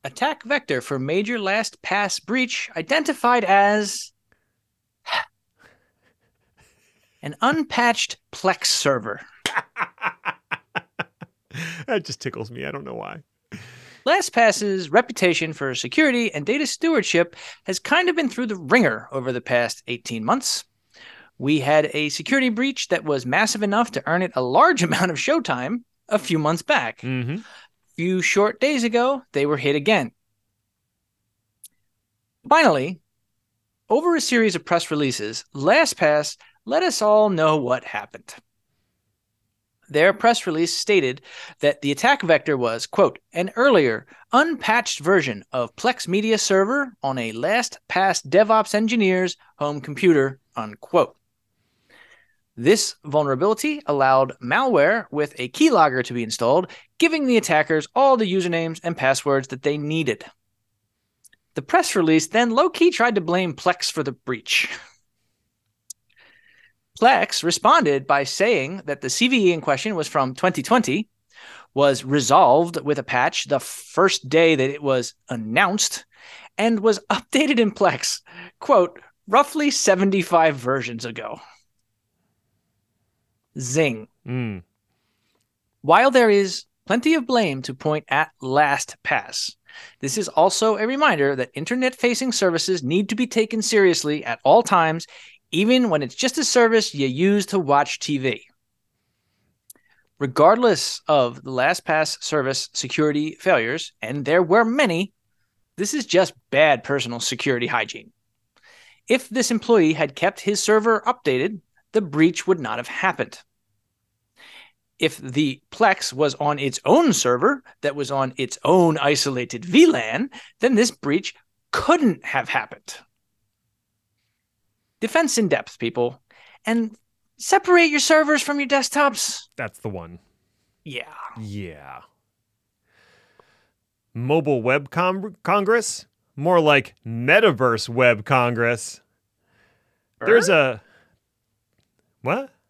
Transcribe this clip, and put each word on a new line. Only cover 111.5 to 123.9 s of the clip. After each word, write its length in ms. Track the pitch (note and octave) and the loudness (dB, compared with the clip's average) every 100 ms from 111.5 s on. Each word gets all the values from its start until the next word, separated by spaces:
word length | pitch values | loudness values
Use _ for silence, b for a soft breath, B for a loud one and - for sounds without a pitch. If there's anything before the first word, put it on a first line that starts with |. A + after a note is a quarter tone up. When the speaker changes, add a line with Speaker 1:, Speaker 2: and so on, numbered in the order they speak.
| G#3 _ _ _ | -6 _ _ _
Speaker 1:
the 80 | A3 | -4
breach 460 | F3+ D3 E3 E3+ - | -2 2 2 2 -2
would 120 | F3+ | -2
not 200 | A#2 A#2 | -2 -8
have 100 | A#2+ | -8
happened. 500 | - F#3+ - A2+ - _ _ _ _ _ _ _ _ _ _ B B B _ _ _ | -4 -4 -4 -10 -10 _ _ _ _ _ _ _ _ _ _ B B B _ _ _
If 200 | D#3+ - | -4 -4
the 440 | C3+ B2+ D3+ B2+ _ | -6 -2 -2 -4 _
Plex 420 | - A3 F#3+ - | 0 2 2 -4
was 220 | B2+ D3 | -2 -2
on 240 | C3 D3 D3 | 0 -4 -2
its 220 | C#3 C3 | -6 -4
own 280 | C#3 B3+ E4 | 2 4 4
server 500 | F3+ B2+ B2 G3 C#4 b b | 2 0 2 2 0 b b
that 120 | C#3+ | -4
was 160 | C#3+ C3+ | -4 -4
on 240 | C#3 C3 B2+ | -2 -4 -4
its 220 | B2+ - | -8 -4
own 340 | C3+ F3+ E3+ D3+ | 2 4 4 2
isolated 640 | C#3+ D3 C#3+ B2+ A#2 A#2+ | 0 0 -2 -4 -8 -10
V 220 | F3 C4 E4 | 2 6 6
lan, 440 | C#3 A2 C3 C4 B B _ | 4 -2 -4 -6 B B _
then 160 | B3 | 2
this 160 | A3 A#3 | 4 2
breach 460 | - C#3+ D#3+ - b _ _ _ | -2 -2 -2 -2 b _ _ _
couldn't 540 | - - E4+ C4 D3+ | -4 2 2 2 0
have 240 | - C3 A2+ | -4 -6 -2
happened. 480 | C3 G#2 - - - _ _ _ _ _ _ _ _ _ | -6 -6 -16 -18 -20 _ _ _ _ _ _ _ _ _